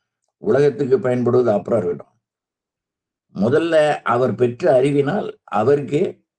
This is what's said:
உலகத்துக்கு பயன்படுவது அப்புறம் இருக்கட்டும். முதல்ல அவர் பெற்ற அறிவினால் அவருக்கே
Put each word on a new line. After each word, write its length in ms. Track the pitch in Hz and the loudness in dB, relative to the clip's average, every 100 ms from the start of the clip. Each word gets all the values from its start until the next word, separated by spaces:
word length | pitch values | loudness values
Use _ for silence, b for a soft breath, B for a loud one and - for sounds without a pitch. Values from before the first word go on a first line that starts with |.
| _ _ _ _ | _ _ _ _
உலகத்துக்கு 600 | 95 123 147 123 127 127 | -2 2 2 0 0 0
பயன்படுவது 500 | 123 123 120 123 117 | 0 -2 0 2 2
அப்புறம் 340 | 104 - 113 | 0 0 -2
இருக்கட்டும். 280 | 110 - - _ _ _ _ _ _ _ _ _ _ _ _ | -2 -6 -12 _ _ _ _ _ _ _ _ _ _ _ _
முதல்ல 680 | - 107 156 165 160 151 147 | -4 0 0 2 2 2 0
அவர் 320 | - 120 123 | -2 -2 -2
பெற்ற 400 | 98 123 120 175 | 0 -2 0 2
அறிவினால் 640 | 131 139 143 135 202 - - | 2 2 0 -2 -4 -6 -12
அவருக்கே 800 | - 104 113 143 127 147 190 - _ | -8 -2 0 0 0 -2 -4 -6 _